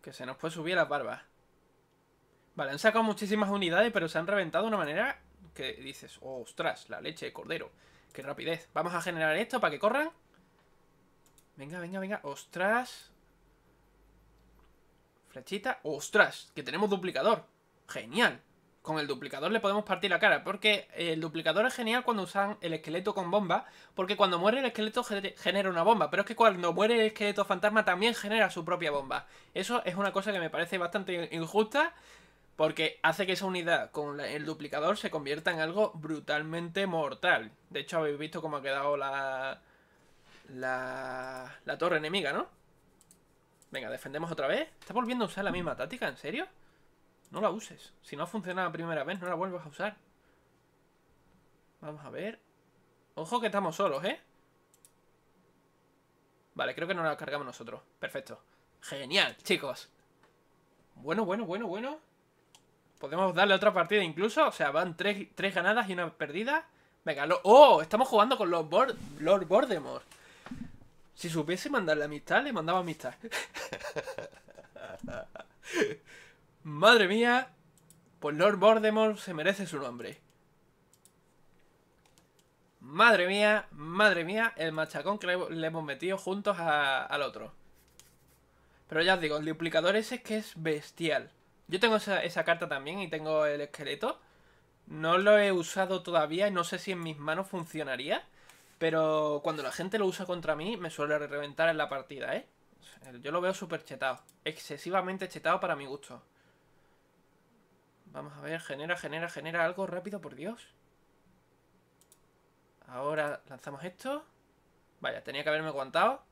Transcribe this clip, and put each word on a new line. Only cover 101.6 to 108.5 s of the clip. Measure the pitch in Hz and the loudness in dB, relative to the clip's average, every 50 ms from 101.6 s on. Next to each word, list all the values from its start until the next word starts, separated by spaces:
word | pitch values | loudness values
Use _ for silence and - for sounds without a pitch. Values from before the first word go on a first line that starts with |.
| 160 | 2
en | 165 160 | 2 4
la | 156 147 143 | 2 0 -2
partida, | 139 135 135 - 147 135 120 123 135 | -2 -8 -8 -10 -10 -8 -4 -4 -4
¿eh? | 214 277 _ _ _ _ _ _ _ - - - - - 135 123 120 | -4 -6 _ _ _ _ _ _ _ -20 -20 -20 -20 -20 -20 -20 -10
Yo | 120 139 | -8 -2
lo | 156 175 | -2 0
veo | 180 185 190 | 0 0 -2
súper | 190 196 165 170 156 - | -2 -6 -8 -8 -8 -8
chetado. | - 143 127 135 135 127 - _ - _ _ _ | -10 -8 -4 -2 -2 -2 -4 _ -20 _ _ _
Excesivamente | 151 151 - - - 147 139 - 175 185 190 180 180 190 190 190 | -8 -8 -8 -12 -12 -12 -10 -6 -2 -2 0 0 -2 -4 -6 -8
chetado | 180 - 156 - 160 175 190 | -10 -10 -4 0 2 2 2
para | - 180 160 | 2 -2 -2
mi | 143 143 | -4 -4
gusto. | 135 135 143 - - 127 117 - _ _ _ _ _ _ _ _ _ _ _ _ _ _ _ _ _ _ _ _ _ _ _ _ _ _ _ _ _ _ _ _ _ _ _ _ - - | -10 -12 -12 -12 -18 -20 -20 -20 _ _ _ _ _ _ _ _ _ _ _ _ _ _ _ _ _ _ _ _ _ _ _ _ _ _ _ _ _ _ _ _ _ _ _ _ -16 -14
Vamos | 143 143 147 143 | -14 -14 -14 -16
a | 143 | -14
ver, | 143 147 | -10 -8